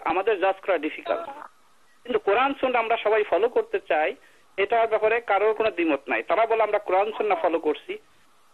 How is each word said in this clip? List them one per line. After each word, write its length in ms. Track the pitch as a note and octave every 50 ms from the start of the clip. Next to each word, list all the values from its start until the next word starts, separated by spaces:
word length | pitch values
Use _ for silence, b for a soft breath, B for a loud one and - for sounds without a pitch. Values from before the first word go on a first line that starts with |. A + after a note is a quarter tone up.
| -
আমাদের 360 | D#3+ E3 F#3 G3 A3+ G#3 E3+
জাজ 140 | F#3+ F#3+ F#3+ - -
করা 120 | G3+ F3+ D#3
difficult। 500 | D3+ D3+ - - - - - - - - - - - - _ _ _ _ _ _ _ _ _ _ -
কিন্তু 140 | A#3+ A#3+ -
কোরআন 360 | - G3 G3+ A#3+ C4 C#4+ C#4
সুন্নাহ 280 | - C4+ B3+ A#3+ A#3
আমরা 140 | A3+ A3 A3+
সবাই 280 | A3 - G#3 A3 G#3+ G#3
ফলো 240 | - F3 F3 A3 A#3+
করতে 320 | - A#3 G#3+ - - -
চাই, 360 | - - E3+ D3+ D#3 E3+ - - b b b b b b -
এটার 320 | F#3+ G3+ G3+ A#3 A3+ A3+ A3
ব্যাপারে 320 | A3 G3+ A3 G#3+ A3+ A#3
কারোর 340 | - - G3 F#3+ G#3 A3 G#3+
কোনো 160 | G#3+ A3 G#3+
দ্বিমত 300 | G#3+ F3 E3+ D#3+ C#3+ - - -
নাই। 140 | A#2 A2
তারা 240 | A2+ - E3+ G#3 A3+
বলে, 160 | G#3+ A3+ A3
"আমরা 160 | G#3+ G#3 G#3 G3+
কোরআন 340 | - - F3+ F#3+ G#3 A3
সুন্নাহ 260 | G#3+ - A3 G#3 F#3 E3
ফলো 160 | F3+ E3 E3 D#3+
করছি," 400 | D#3+ D3+ C#3+ - - - G#3 G#3+ _ _ _ _ _ _ _ _ _ _